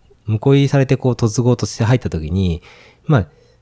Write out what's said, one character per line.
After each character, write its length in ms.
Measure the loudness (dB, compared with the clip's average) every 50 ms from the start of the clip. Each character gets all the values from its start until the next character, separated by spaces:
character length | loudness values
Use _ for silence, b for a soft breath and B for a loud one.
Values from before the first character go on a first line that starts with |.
| _ _ _ _ -6
婿 300 | -4 -4 0 2 2 4
入 60 | 4 4
り 40 |
さ 120 | 2 2 0
れ 80 | 2
て、 100 | 0 0
こ 140 | 0 0 -2
う、 40 | -2 0
嫁 240 | -2 -2 0 0 0
ご 80 | 0
う 60 | 0
と 80 | 0 -2
し 100 | -6 -4
て 60 | -2 0
入 140 | 0 0
っ 20 | 0
た 100 | -2 -4
時 220 | -6 -6 -6 -4
に、 320 | -2 -2 0 -2 -2 -4 b b b b b b b b b
ま 140 | 0 0 0
あ、 80 | 0 -2 b b b b b b